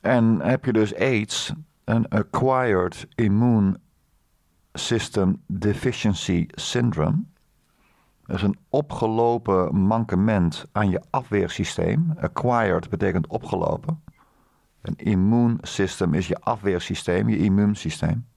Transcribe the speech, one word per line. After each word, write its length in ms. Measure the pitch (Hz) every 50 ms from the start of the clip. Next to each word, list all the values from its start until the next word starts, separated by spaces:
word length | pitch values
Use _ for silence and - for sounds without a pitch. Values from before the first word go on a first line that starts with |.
En 380 | _ 92 127 120 113 113 113 92
heb 240 | 69 90 127 131 -
je 80 | 127 117
dus 220 | 110 107 104 101
aids, 580 | - 98 135 131 107 107 - - - - - - 156 156 _ _ _ _
een 260 | - 117 117 113 -
acquired 960 | - 107 104 - - - 127 131 131 127 127 120 101 92 90 90 85 - - - _
immune 640 | - 117 104 98 104 120 123 117 110 101 95 92 - _ _ _ _ _ _ _ _ _ _ _ _ _ _ _ _ _ _ _ -
system 640 | - - 120 113 - - - 104 95 92 98 - - _
deficiency 1000 | - 95 104 104 101 - - 127 - - - 110 101 - - - 92 87 82 -
syndrome. 760 | - - - - - 123 120 120 - 80 76 - - 170 226 - _ _ _ _ _ _ _ _ _ _ _ _ _ _ _ _ _ _ _
Dat 100 | - -
is 60 | 90
een 160 | 95 101 101 - _ _
opgelopen 1040 | - 143 147 147 - - 117 110 110 113 117 117 117 117 113 - 98 92 92 71 64
mankement 920 | 98 95 98 110 117 113 95 - 90 98 110 110 101 87 85 78 - - -
aan 180 | _ 104 104 98
je 120 | 90 - - _
afweersysteem. 1040 | - 135 123 - 104 101 92 82 - - 98 - - - 82 82 - 151 170 165 156 175
Acquired 720 | - - - - - 123 123 117 113 101 90 85 87 -
betekent 380 | - - 104 95 82 87 80 -
opgelopen. 760 | - - - - - 92 82 - 78 - - - 160 156 - - _ _ _ _ _ _ _ _ _ _ _ _ _ _
Een 140 | _ - 85
immuunsystem 1160 | - - 92 110 92 92 101 113 120 120 117 117 - - - - - 98 92 - - 98 87 76
is 140 | 82 90 80
je 120 | 85 -
afweersysteem, 920 | - - 117 104 98 101 92 87 - - - - - - 87 92 104 113
je 80 | 110 -
immuunsysteem. 920 | 87 107 95 101 104 104 104 - - 160 156 - - 82 151 117 120 - _